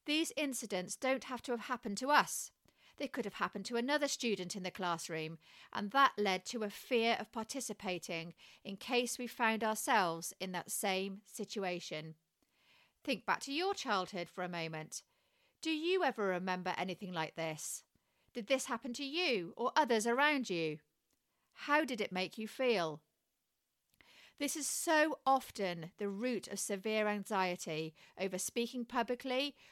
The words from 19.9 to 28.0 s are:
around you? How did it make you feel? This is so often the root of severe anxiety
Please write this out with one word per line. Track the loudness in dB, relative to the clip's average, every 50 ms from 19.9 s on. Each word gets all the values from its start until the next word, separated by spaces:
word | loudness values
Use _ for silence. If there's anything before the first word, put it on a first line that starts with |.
| 4 4 4
around | 4 4 6 6 4 4 2 0 0
you? | 0 0 0 0 -2 -4 _ _ _ _ _ _ _ _ _ _ _ _ _ _ _
How | -8 0 2 4 4 4
did | 2 -2 -2
it | -2 -2
make | 0 -2 -2 -2 -4 -8
you | -8 -8
feel? | -4 0 2 4 4 4 2 0 -2 -6 _ _ _ _ _ _ _ _ _ _ _ _ _ _ _ _ _ _ _ _ -20 -20 -20 -20 -20 -18 _ -4
This | -4 -4 -2
is | -2 -4
so | -4 -4 -2 2 4 4 6 4 4 2 0 4
often | 4 4 4 2 -2 -4 -2 -2 -2 -2 -4 -6 -10 _ -4
the | -4 -4
root | -2 -2 0 0 0 -2 -4 -6
of | -6 -6
severe | -4 -4 -4 -2 -2 0 0 2 2
anxiety | 2 0 -2 -2 -2 0 2 2 2 0 -4 -4 -4 -4 -2 -4 -6 -8 -12